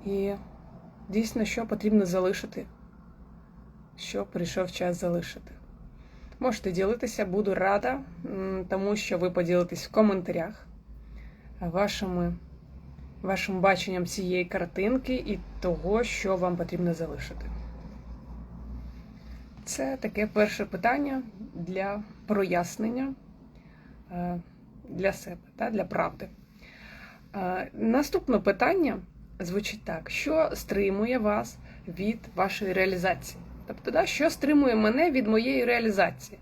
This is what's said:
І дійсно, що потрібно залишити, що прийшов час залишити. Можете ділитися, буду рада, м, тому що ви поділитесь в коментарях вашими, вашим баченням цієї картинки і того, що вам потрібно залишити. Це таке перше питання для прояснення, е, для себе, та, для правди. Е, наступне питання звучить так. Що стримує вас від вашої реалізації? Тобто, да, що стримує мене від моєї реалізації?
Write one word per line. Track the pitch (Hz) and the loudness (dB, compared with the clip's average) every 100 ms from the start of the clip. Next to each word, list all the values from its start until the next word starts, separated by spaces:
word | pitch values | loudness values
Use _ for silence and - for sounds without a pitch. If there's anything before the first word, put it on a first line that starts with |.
| 196 | -2
І | 196 196 202 - - - - - - - | -2 0 -4 -8 -18 -18 -18 -20 -20 -2
дійсно, | 202 220 233 | 0 0 0
що | 214 - 226 | 0 -2 -2
потрібно | 208 214 214 185 | 0 4 6 6
залишити, | 185 185 196 - - - - - - - - - - - - - - - - | 4 2 0 -4 -10 -12 -16 -20 -20 -20 -20 -20 -20 -20 -20 -20 -20 -20 -16
що | - 202 | -8 -6
прийшов | 196 - 175 - 180 | -4 -4 -2 -2 -4
час | - 180 175 | -2 -2 0
залишити. | 175 175 170 - - - - - - - - - - - | 0 -2 -4 -12 -16 -18 -18 -18 -18 -20 -20 -20 -18 -4
Можете | 254 220 196 | -2 -2 -2
ділитися, | 175 190 233 240 - 196 | 0 2 2 -2 -2 0
буду | 180 202 | 2 2
рада, | 185 190 202 247 269 269 - - | 2 4 4 2 -2 -6 -12 -8
м, | 196 190 190 180 | -6 -4 -4 -2
тому | 190 196 208 | 0 2 0
що | - 180 | 0 0
ви | 180 | 2
поділитесь | 175 170 180 175 180 - | 2 4 4 2 -2 -2
в | |
коментарях | - 214 190 180 170 165 - - - - - - - - - - - | 6 6 6 0 -2 -4 -8 -18 -20 -18 -18 -16 -16 -16 -18 -20 -8
вашими, | 175 170 202 - 190 180 175 170 - - - - - - - - | -2 2 0 0 -2 0 0 -2 -10 -20 -18 -18 -18 -16 -16 -8
вашим | 185 175 - 185 | -2 -2 0 4
баченням | 190 185 - 180 175 | 6 4 2 -2 -2
цієї | - 180 180 | -2 0 0
картинки | 180 190 170 - 196 262 254 | 0 -2 -2 0 2 2 0
і | 254 208 202 - - | -2 -2 -6 -6 -4
того, | 185 160 165 214 | -2 0 2 2
що | 233 - 196 190 | 2 -2 0 2
вам | 180 175 | 2 0
потрібно | 170 170 175 | -2 0 0
залишити. | 165 165 147 - - - - - - - - - - - - - - - 60 - - - - - - - - | 0 -4 -6 -8 -8 -8 -8 -10 -12 -14 -16 -14 -16 -14 -14 -12 -14 -10 -10 -12 -14 -16 -18 -16 -16 -16 -16
Це | - - 269 262 | -10 -4 -4 -2
таке | 214 208 214 | -4 0 0
перше | 214 214 - | 4 4 2
питання | 208 180 220 277 285 269 233 190 214 | -4 0 2 2 0 -2 -6 -12 -12
для | 165 170 185 196 208 208 - - | -8 -6 -2 -2 -4 -8 -16 0
прояснення, | 208 190 175 175 - 220 247 269 269 - - - - - - - - - | 2 4 2 0 -2 -2 0 -4 -6 -14 -20 -20 -20 -20 -20 -20 -20 -10
е, | 180 175 175 - - - - - | -4 -4 -4 -8 -20 -20 -20 -12
для | 175 190 | 0 0
себе, | - - 175 - - | 0 -10 -14 -16 -6
та, | - | -2
для | 220 | 0
правди. | 180 - - - - - - - - - - - - - - 202 | 0 0 0 -2 -12 -14 -20 -20 -20 -20 -20 -18 -20 -20 -12 -4
Е, | 180 185 - | -2 -2 -4
наступне | - 226 247 294 359 - 220 | 0 4 4 4 0 2 2
питання | 175 190 254 381 294 190 - - - - | 4 4 4 4 2 0 -8 -18 -20 -8
звучить | 175 196 208 214 | -4 -2 -4 -8
так. | - 165 - | -8 -8 -6
Що | - 285 311 311 | -4 2 4 2
стримує | - - 196 196 196 226 254 | 0 -2 2 2 2 2 2
вас | 208 208 233 - - - - | 2 2 -2 -10 -18 -16 -14
від | 175 202 226 - | -4 -2 -2 -6
вашої | 175 190 - 196 | 0 0 0 0
реалізації? | 185 190 185 185 170 - - - - - | 4 4 4 0 0 -4 -14 -14 -16 -12
Тобто, | - - | -6 2
да, | 285 359 | 4 4
що | - 311 | 4 2
стримує | - 269 294 277 | 4 4 6 8
мене | 220 214 254 339 | 6 4 6 4
від | 262 214 | 4 4
моєї | 220 240 269 | 4 4 2
реалізації? | 240 240 226 196 175 - - 196 | 4 4 4 4 4 2 -14 -18